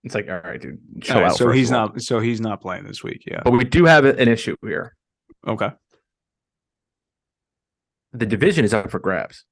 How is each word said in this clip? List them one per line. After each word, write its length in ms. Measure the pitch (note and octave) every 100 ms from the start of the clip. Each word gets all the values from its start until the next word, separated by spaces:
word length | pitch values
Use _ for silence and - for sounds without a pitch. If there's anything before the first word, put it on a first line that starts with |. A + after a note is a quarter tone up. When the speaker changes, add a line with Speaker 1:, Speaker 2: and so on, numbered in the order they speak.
Speaker 1:
It's 100 | - -
like, 140 | -
all 100 | F2+
right, 180 | - -
dude, 160 | C2 D2 - -
chill 140 | - B2
Speaker 2:
All 40 |
right, 80 | F2
Speaker 1:
out, 60 | -
Speaker 2:
so 80 | A#2+
Speaker 1:
first 120 | B2+
Speaker 2:
he's 140 | B2
Speaker 1:
of 40 | B2
all. 100 | G#2+
Speaker 2:
not, 120 | -
so 180 | - A#2+
he's 200 | A2+ A2+
not 220 | A2 G2+
playing 220 | F#2 F#2 F#2+
this 180 | -
week, 200 | - - -
yeah. 160 | G1+
Speaker 1:
But 80 | -
we 100 | B2 B2+
do 200 | D#3 E3+
have 200 | D#3 C#3
a-, 100 | -
an 80 | A#2+
issue 280 | A2+ - D#2
here. 320 | A2 - - _ _ _ _ _ -
Speaker 2:
Okay. 240 | A2 G#2+ - _ _ _ _ _ _ _ _ _ _ _ _ _ _ _ _ _ _ _ _ _ _ _
Speaker 1:
The 120 | A#2+ A2+
division 380 | G#2+ D#3+ E3 G#2+
is 80 |
up 180 | A2 G2
for 80 | F#2
grabs. 460 | F#2+ F2+ - - _